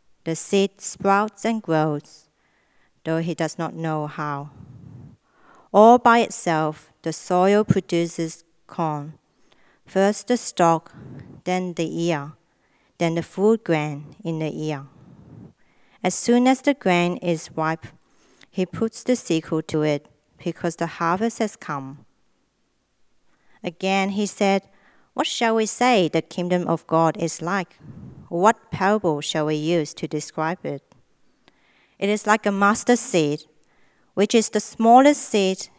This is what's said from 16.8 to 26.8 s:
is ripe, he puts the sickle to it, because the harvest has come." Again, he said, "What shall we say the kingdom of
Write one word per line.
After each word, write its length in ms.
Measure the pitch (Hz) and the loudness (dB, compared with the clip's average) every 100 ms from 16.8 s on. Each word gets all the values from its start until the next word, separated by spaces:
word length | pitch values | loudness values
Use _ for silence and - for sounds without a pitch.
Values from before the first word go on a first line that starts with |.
| 190 175 175 175 | 2 2 2 -2
is 340 | 175 160 - - | -4 -4 -4 -4
ripe, 300 | 156 160 - - _ _ _ _ _ | -4 -4 -10 -20 _ _ _ _ _
he 160 | - 180 | -6 -6
puts 380 | - 226 - | -4 -6 -6
the 120 | - 247 | -2 -2
sickle 460 | - 160 - 160 | 0 -2 -2 -6
to 220 | - 156 | -2 -2
it, 260 | 151 143 _ _ _ _ | 0 -2 _ _ _ _
because 340 | 175 160 175 - | -10 -6 -6 -4
the 200 | 165 - | -8 -4
harvest 400 | 170 185 226 - | -2 0 -2 -4
has 180 | 214 - | -6 -6
come." 440 | - 147 135 139 - _ _ _ _ _ _ _ _ _ _ _ _ _ _ _ | -10 -8 -8 -14 -20 _ _ _ _ _ _ _ _ _ _ _ _ _ _ _
Again, 460 | 196 165 190 196 190 196 | -12 -6 -2 0 0 -2
he 80 | 208 | -4
said, 420 | - 202 196 - _ _ _ _ | 0 2 2 -2 _ _ _ _
"What 140 | - - | -6 -4
shall 260 | - 233 | -2 0
we 140 | 226 220 | 0 0
say 420 | - 247 233 165 | 0 2 4 2
the 140 | 165 | 0
kingdom 440 | - - 175 180 160 | -4 -6 -2 0 0
of 200 | 165 | -4